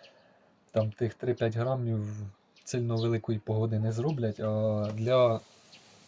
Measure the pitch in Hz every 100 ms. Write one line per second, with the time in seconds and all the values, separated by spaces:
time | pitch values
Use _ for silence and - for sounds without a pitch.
0 | - - _ _ _ _ _ 110 110 -
1 | 113 - 127 120 117 113 123 131 117 110
2 | 104 104 101 - _ - - 123 117 113
3 | 117 113 - 107 - 110 113 107 113 110
4 | 143 139 113 104 110 107 110 107 104 107
5 | 117 127 120 113 - - - - - -